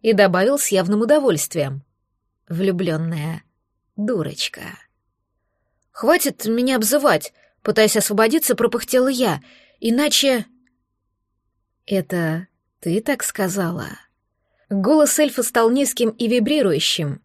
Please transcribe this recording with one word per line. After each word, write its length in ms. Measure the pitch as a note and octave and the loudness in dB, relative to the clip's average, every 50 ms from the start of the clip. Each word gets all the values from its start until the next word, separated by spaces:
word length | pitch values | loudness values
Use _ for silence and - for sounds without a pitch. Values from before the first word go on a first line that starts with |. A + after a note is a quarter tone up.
И 100 | - A3+ | 2 2
добавил 460 | A3+ G3+ G3+ F#3 F3 F3+ F#3+ A#3+ C#4 C#4+ | 4 4 4 4 4 2 2 2 2 0
с 100 | - - | 0 0
явным 320 | G3 F#3+ F3+ F3+ G#3 G#3 | 0 0 2 2 0 0
удовольствием. 800 | A#3 A3+ D4 D4+ C#4 B3 F3 D3+ - - - E3+ C#3+ C3+ C3+ C#3 - _ _ _ _ _ _ _ _ _ _ _ _ | 2 4 2 4 4 2 0 0 -2 -6 -4 -4 -4 -4 -6 -10 -14 _ _ _ _ _ _ _ _ _ _ _ _
«Влюбленная 960 | _ E3+ E3 G3 F#3+ F#3 F3 F#3 E3+ D#3+ D#3 E3 E3 E3 D3+ D3 D#3+ D#3+ D#3 _ _ _ _ _ _ _ _ _ _ _ | _ -6 -2 -2 0 0 0 -2 -2 -2 -2 -2 -4 -4 -4 -6 -6 -8 -10 _ _ _ _ _ _ _ _ _ _ _
дурочка». 680 | G3+ G#3 A3 B3+ F#3 D3+ C3+ - - - - - - - - - - - _ _ _ _ _ _ _ _ _ _ _ _ _ _ _ _ _ _ _ _ _ | -6 -4 -2 -2 -2 -4 -6 -6 -8 -8 -8 -8 -12 -16 -16 -16 -18 -20 _ _ _ _ _ _ _ _ _ _ _ _ _ _ _ _ _ _ _ _ _
«Хватит 520 | _ - - B3 E4+ F4 - C#4+ F#3 - - | _ -2 2 2 2 2 2 -4 -6 -6 -4
меня 320 | G#3+ A3+ A#3+ B3 C4 C4 | -4 -2 0 0 0 0
обзывать!» 560 | B3 A3 G#3 C4 D4 C#4+ C4+ F3 - - - _ _ _ _ _ _ | 0 0 0 0 2 4 2 2 2 -2 -8 _ _ _ _ _ _
пытаясь 340 | _ - - A3 G#3+ G#3 - | _ -2 2 4 4 4 4
освободиться, 580 | A3 G3+ - G#3+ G3+ A3 A3+ C4+ D#4+ - - A#3+ | 0 -2 0 0 2 2 2 2 0 0 0 0
пропыхтела 540 | - A3+ A#3 A#3 A#3 - - - B3+ B3+ C4+ | 2 0 0 0 -4 -6 0 0 2 2 2
я. 320 | C4+ B3 B3+ G3+ D#3 C#3 - - - - _ _ _ _ | 0 0 0 0 0 -4 -8 -18 -20 -20 _ _ _ _
«Иначе...» 640 | - A3+ A#3 B3+ D4 D4 D4 - C#4 C#4 B3+ A#3 - _ _ _ _ _ _ _ _ _ _ _ _ _ _ _ _ _ _ _ _ _ _ _ _ _ _ _ _ | -2 0 0 2 2 2 2 2 2 2 0 0 -2 _ _ _ _ _ _ _ _ _ _ _ _ _ _ _ _ _ _ _ _ _ _ _ _ _ _ _ _
«Это 600 | - G3+ F#3+ F3 _ F#3 F3 E3 D#3+ D#3+ E3+ F#3 _ _ _ _ _ _ _ | -4 -4 -4 -2 _ -4 -2 -2 -2 -4 -6 -8 _ _ _ _ _ _ _
ты 220 | - E3+ E3+ G#3+ | -6 -4 -4 -2
так 200 | A3+ - C4+ A#3+ | -2 -2 -4 -4
сказала?» 680 | - - - - G3 F3+ F#3 G3 F3+ D#3+ F3 - G2+ - - - _ _ _ _ _ _ _ _ _ _ _ _ _ _ | -4 -8 -4 -4 -4 -2 -2 -4 -4 -4 -4 -6 -10 -12 -14 -18 _ _ _ _ _ _ _ _ _ _ _ _ _ _
Голос 480 | G3+ G3 F#3 A3+ D#4 D#4 D4 C#4+ - - | -4 0 2 4 4 4 4 2 4 2
эльфа 240 | D4+ C#4+ - - | 0 0 0 -2
стал 280 | A#3 - - A#3+ A3+ A3+ | -4 -2 0 2 2 4
низким 400 | B3 C#4 C#4 C#4 - - A#3+ A3 | 4 2 0 -2 0 0 -2 -2
и 180 | A3 - A#3+ A3 | 0 -2 -2 0
вибрирующим. 920 | B3 B3 G#3+ C4+ D4+ D4+ A#3 F#3+ D3+ D3+ - - - - D#3 C#3+ C#3 - | 2 0 2 2 0 2 2 2 0 0 0 -2 -2 -2 -4 -6 -6 -10